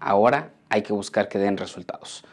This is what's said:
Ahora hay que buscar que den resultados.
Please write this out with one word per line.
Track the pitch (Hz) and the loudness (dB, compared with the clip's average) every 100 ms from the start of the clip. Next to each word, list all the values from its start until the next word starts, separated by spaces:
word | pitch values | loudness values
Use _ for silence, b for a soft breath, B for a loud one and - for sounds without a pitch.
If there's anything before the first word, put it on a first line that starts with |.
Ahora | - 98 113 - 160 _ - | 0 4 6 4 -2 _ -2
hay | 107 | -2
que | 104 | 0
buscar | 104 98 107 101 | -4 -2 -2 0
que | 101 | 0
den | 101 95 | 0 -2
resultados. | 92 - - - - - b | -6 -12 -12 -12 -14 -18 b